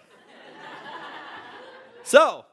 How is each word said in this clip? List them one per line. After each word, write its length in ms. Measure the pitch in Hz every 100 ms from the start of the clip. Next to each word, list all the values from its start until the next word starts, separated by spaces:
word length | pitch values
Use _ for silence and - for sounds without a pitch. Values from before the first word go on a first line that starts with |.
<laughs> 40 | - - - - - - - - - - - - - - - - - - - -
So, 440 | - 269 311 156 -